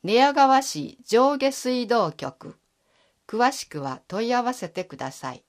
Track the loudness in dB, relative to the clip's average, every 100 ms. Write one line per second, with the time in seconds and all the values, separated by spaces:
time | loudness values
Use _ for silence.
0 | 2 4 4 6 6 4 2 -8 -8 -12
1 | 0 4 4 2 -2 -2 -2 -2 0 0
2 | 0 -4 -12 -12 -20 -20 _ _ _ _
3 | _ _ -10 0 0 0 -10 -10 -8 -10
4 | _ -6 -2 0 -2 -6 -10 -10 -10 -10
5 | -10 -10 -12 -14